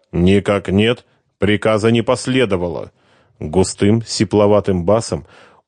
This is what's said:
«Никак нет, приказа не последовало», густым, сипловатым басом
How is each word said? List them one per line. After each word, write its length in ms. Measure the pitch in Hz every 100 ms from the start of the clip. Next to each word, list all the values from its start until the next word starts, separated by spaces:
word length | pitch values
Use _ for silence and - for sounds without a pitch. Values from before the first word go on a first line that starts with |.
| _
«Никак 580 | 82 87 101 98 101 87
нет, 380 | 95 107 123 _ _ _ _
приказа 520 | 101 104 110 110 110
не 100 | 117
последовало», 880 | 107 127 - 131 117 95 87 73 - - _ _ _ _
густым, 640 | 78 85 95 - 101 113
сипловатым 800 | 113 - 107 104 104 104 98 92
басом 400 | 85 107 110 80 - - - _